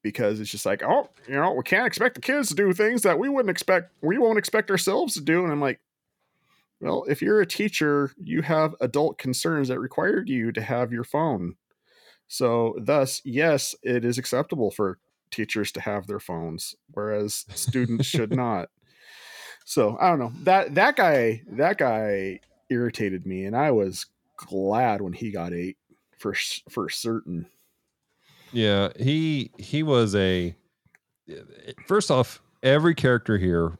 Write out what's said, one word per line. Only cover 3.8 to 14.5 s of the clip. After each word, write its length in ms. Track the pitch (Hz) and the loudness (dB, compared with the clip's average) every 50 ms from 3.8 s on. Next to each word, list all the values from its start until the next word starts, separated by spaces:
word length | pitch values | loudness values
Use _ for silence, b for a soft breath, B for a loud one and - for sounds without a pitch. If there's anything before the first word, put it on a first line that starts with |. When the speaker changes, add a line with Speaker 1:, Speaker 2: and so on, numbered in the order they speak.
| 175 - _ _ | 2 -4 _ _
Speaker 1:
we 160 | - 156 190 269 | 0 0 2 4
won't 180 | 247 220 220 | 4 4 4
expect 320 | 214 196 - - 220 214 - | 2 0 2 0 0 0 2
ourselves 440 | 196 175 - 196 196 - 349 262 - | 0 0 2 0 2 0 0 0 -4
to 60 | - | -4
do." 220 | 143 151 160 175 185 | 0 2 2 2 2
And 80 | 170 | 0
I'm 80 | 147 147 | 0 0
like, 200 | 143 135 123 _ _ _ _ _ _ _ _ _ _ _ _ _ _ _ _ _ _ _ _ _ | 0 -2 -2 _ _ _ _ _ _ _ _ _ _ _ _ _ _ _ _ _ _ _ _ _
"Well, 240 | - - - - - 123 | -4 -2 -2 -2 -2 -2
if 140 | 147 - 165 | -4 -2 0
you're 180 | - 214 214 | 2 4 4
a 60 | 190 | 2
teacher, 640 | 170 - - 208 208 - - 156 147 143 143 143 135 _ _ 170 | 2 0 -2 -2 -2 0 0 0 2 2 2 0 -2 _ _ -10
you 200 | - 160 160 151 | -4 -4 -4 0
have 320 | 143 160 156 156 156 - - | 0 2 2 2 0 0 -2
adult 380 | 123 123 - 143 151 - 123 | -4 -2 0 0 0 0 -2
concerns 520 | - - 131 127 - - 165 165 151 139 127 | -4 -6 -6 -4 -2 -2 -2 0 0 -2 -2
that 100 | 127 - | -2 -4
required 500 | 131 123 - - 175 190 220 208 - - | -6 -4 -4 -2 0 0 0 0 -2 -2
you 220 | 131 123 113 117 | -2 -2 -2 -2
to 100 | 113 110 | -2 -4
have 320 | 107 - 127 120 123 117 120 | -4 -2 -2 -2 -2 -2 -2
your 100 | 117 117 | -6 -6
phone. 520 | - - 147 160 160 131 92 90 85 87 _ _ _ b b b b b b b b b b b | -2 -2 0 0 0 -2 -2 -4 -6 -8 _ _ _ b b b b b b b b b b b
So 480 | _ - - 131 120 117 117 117 117 - - | _ -4 0 0 2 2 2 0 0 -2 -4
thus, 420 | 110 117 147 147 135 131 - - _ | 0 2 2 2 2 0 -4 -8 _
yes, 480 | 139 117 135 156 165 151 135 - - - _ | -4 0 2 2 4 2 2 0 -4 -10 _
it 240 | - - 123 123 113 | -4 -2 0 0 0
is 140 | 120 120 131 | 0 -2 -2
acceptable 500 | 127 - - 123 151 - | -4 -2 -2 -2 -2 -2